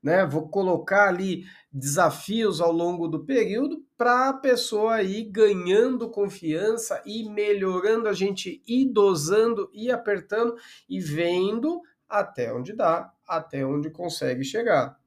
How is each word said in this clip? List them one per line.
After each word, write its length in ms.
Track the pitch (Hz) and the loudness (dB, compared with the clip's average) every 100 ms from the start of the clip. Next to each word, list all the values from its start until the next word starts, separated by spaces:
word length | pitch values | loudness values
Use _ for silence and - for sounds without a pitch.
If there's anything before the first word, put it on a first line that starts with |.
né? 240 | 139 180 180 | 2 2 2
Vou 220 | 147 156 | -2 -4
colocar 600 | 196 185 170 - 196 202 | -2 0 0 2 4 4
ali 360 | 180 190 170 - - _ | 2 -2 -4 -8 -20 _
desafios 840 | 139 139 147 165 - - 220 214 160 | -8 -2 2 2 2 -6 -2 0 2
ao 100 | 170 | 0
longo 380 | 165 170 175 165 | 2 0 -2 -4
do 160 | 156 | -6
período 600 | 151 269 190 208 277 - - _ | 0 0 2 0 -2 -6 -14 _
pra 340 | 240 247 262 | 2 4 2
pessoa 720 | 269 277 240 - 208 220 226 | 0 2 2 0 0 0 0
ir 220 | 190 202 | -2 -4
ganhando 840 | 220 202 214 190 180 202 254 247 226 | -6 4 4 4 2 4 4 0 -4
confiança 960 | - 202 - 165 160 208 226 - 214 | -4 -4 -4 -4 -2 0 -2 -4 -6
e 240 | - 220 214 | -6 -10 -8
melhorando, 800 | 208 208 202 190 180 196 226 220 | -4 0 2 0 0 2 2 0
a 40 | |
gente 500 | 185 196 196 190 - | 0 -2 -2 -8 -12
ir 280 | - 247 269 | -2 0 2
dosando, 760 | 208 202 170 147 208 226 214 196 | 4 4 4 2 4 4 0 -6
ir 180 | 208 233 | -6 -4
apertando 640 | 247 220 196 156 214 233 233 - - _ | -2 -2 -4 -2 -2 0 -2 -16 -20 _
e 120 | 190 | -6
vendo 800 | 160 151 170 175 190 226 285 339 - _ _ | -4 -2 0 2 0 0 -2 -4 -8 _ _
até 460 | 208 202 - 117 | -2 -2 -4 -6
onde 180 | 120 139 | -4 -8
dá, 400 | 220 180 170 - _ - | 0 2 2 -4 _ -6
até 400 | 165 156 139 135 | -6 -4 -6 -2
onde 240 | 147 147 | -2 -4
consegue 540 | 156 175 160 135 127 | -8 -8 -4 -4 -2
chegar 520 | 135 214 233 156 120 _ | -4 -2 2 2 0 _